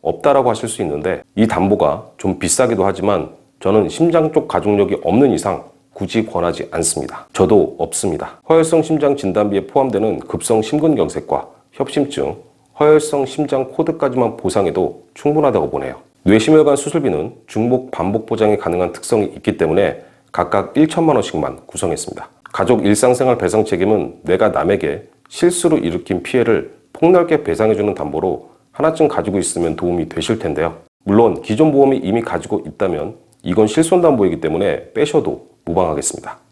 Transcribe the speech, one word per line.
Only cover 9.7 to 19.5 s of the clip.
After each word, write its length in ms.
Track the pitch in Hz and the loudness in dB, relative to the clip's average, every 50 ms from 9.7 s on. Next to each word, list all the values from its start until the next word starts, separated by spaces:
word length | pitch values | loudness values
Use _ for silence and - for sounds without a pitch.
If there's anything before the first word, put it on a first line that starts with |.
| - 139 135 127 107 98 110 110 90 65 | 0 0 0 2 0 0 0 0 -2 -4
급성 400 | - - - 113 - - 117 110 | -6 -8 -8 -8 -2 0 0 0
심근경색과 880 | 110 - 151 151 156 160 147 113 82 73 - 78 - - 73 65 - - - _ _ _ | 0 0 -2 0 2 2 2 2 0 -2 -4 -8 -4 -4 -4 -4 -4 -10 -20 _ _ _
협심증, 680 | _ - 139 - - 147 143 - - - 69 71 - - - _ _ _ _ _ _ - | _ -8 -8 -4 -2 -2 -2 -2 -2 -6 -6 -6 -6 -10 -18 _ _ _ _ _ _ 2
허혈성 440 | 147 151 151 151 151 - - 143 135 | 4 6 6 4 4 0 -2 -2 -4
심장 460 | 131 - - 151 143 147 135 131 131 | -4 -4 -4 -2 -2 -2 -2 -2 -4
코드까지만 680 | - - 160 170 160 - 156 135 123 127 120 110 - | -4 -4 -2 -2 -2 -2 -2 -2 0 0 0 0 -2
보상해도 680 | - - 92 - 107 98 82 - 92 87 - - - _ _ _ | -4 -6 -2 0 0 0 0 0 0 -2 -2 -4 -10 _ _ _
충분하다고 560 | - - 147 147 156 147 135 113 92 76 71 | -4 -4 0 0 2 2 2 2 0 -2 -2
보네요. 240 | 76 69 67 65 65 - - _ _ _ _ | -4 -6 -6 -8 -12 -14 -20 _ _ _ _
뇌심혈관 500 | 92 104 110 110 - 156 156 151 147 139 | 4 4 4 6 6 6 6 6 6 2
수술비는 600 | 139 - 165 - 165 143 120 85 110 120 120 120 - _ | 0 0 -4 -4 -2 -2 0 -2 -2 -4 -6 -10 -16 _
중복, 460 | - - 110 113 120 127 127 127 - | -8 -4 -2 0 0 0 0 -2 -6
반복 340 | - - 85 95 104 113 110 | -6 -4 -2 -2 -2 -4 -4
보장이 300 | - 117 104 110 107 104 | -4 0 2 2 2 2
가능한 360 | - - 82 87 90 90 87 | 0 -2 -2 0 0 -2 -2
특성이 340 | - - - - 120 110 101 | -4 -10 -4 0 0 0 0
있기 300 | - - - - 107 | -2 -6 -4 -4 -4